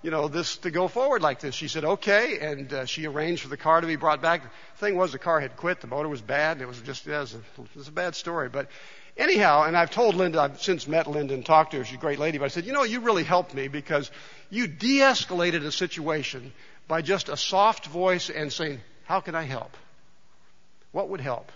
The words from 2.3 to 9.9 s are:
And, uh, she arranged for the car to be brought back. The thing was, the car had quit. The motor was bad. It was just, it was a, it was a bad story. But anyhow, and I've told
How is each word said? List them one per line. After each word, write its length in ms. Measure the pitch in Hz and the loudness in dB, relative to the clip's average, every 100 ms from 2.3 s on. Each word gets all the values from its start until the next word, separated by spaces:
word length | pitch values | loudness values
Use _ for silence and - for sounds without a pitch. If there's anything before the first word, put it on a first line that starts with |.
| 185 | -2
And, 320 | 151 139 135 | -6 -8 -8
uh, 140 | 139 127 | -8 -6
she 220 | - 156 | -6 -6
arranged 340 | 143 160 175 | -4 -2 -2
for 60 | 135 | -6
the 100 | 139 | -2
car 240 | 156 165 | 4 4
to 60 | 165 | 4
be 80 | 151 | 0
brought 260 | 156 151 | 2 2
back. 220 | 165 170 | 2 0
The 420 | 127 - - - 208 | -2 -18 -18 -4 0
thing 100 | 180 | 2
was, 160 | 180 | 0
the 60 | 135 | 0
car 220 | 175 160 | 0 0
had 180 | 135 - | 0 -4
quit. 240 | 170 180 | -4 -4
The 60 | 113 | -4
motor 220 | 139 151 | -4 -4
was 120 | 135 | -6
bad. 400 | 107 143 151 156 | -2 2 2 0
It 60 | 123 | -8
was 120 | 120 | -12
just, 260 | 120 131 147 | -10 -10 -6
it 40 | |
was 220 | 147 131 | -6 -6
a, 40 | 113 | -10
it 380 | 107 - - 143 | -16 -18 -18 -18
was 120 | 139 | -10
a 40 | |
bad 240 | 156 180 165 | -4 -4 -4
story. 340 | 170 170 127 | -6 -4 -4
But 180 | 131 131 - - - - - | -4 -8 -10 -20 -20 -12 -2
anyhow, 460 | 302 247 190 147 | 2 6 8 8
and 120 | 156 170 | 6 4
I've 140 | |
told 240 | 170 | 2